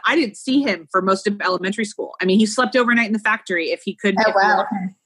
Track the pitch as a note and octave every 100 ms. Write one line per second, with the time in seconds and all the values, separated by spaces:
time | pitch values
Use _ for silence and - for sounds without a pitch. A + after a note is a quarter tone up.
0 | A3 D4+ A#3+ - - C4 C#4 F3 D#3+ F#3+
1 | F#3+ F#3+ G#3 G3+ F#3 F3+ F#3 G#3 G#3 -
2 | - - F#3 G3 G#3+ - B3+ B3+ A#3 A#3
3 | A3 A3 G#3+ A3 - F3+ D#3 F3 - -
4 | G3+ G3 G#3+ G3+ G3+ G3 G3 G3+ F#3 -